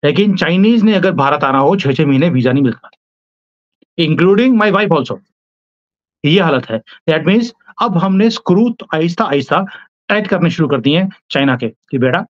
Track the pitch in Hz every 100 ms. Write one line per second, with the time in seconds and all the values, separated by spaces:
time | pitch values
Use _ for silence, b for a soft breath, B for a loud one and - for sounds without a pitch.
0 | 147 143 208 185 160 180 208 240 214 202
1 | 185 170 139 147 143 135 139 196 139 135
2 | 147 135 170 127 120 135 135 - - _
3 | _ _ _ _ _ _ _ _ _ -
4 | 160 156 175 202 254 240 208 196 208 156
5 | 123 98 _ _ _ _ _ _ _ _
6 | _ _ 143 180 170 135 - 113 - B
7 | - 160 160 208 240 - b - 233 175
8 | 190 190 226 220 - 185 240 233 - 156
9 | 165 170 214 143 135 160 196 B B _
10 | _ 208 202 185 165 170 151 139 117 156
11 | 190 B _ 143 139 127 117 - _ 139
12 | 127 143 226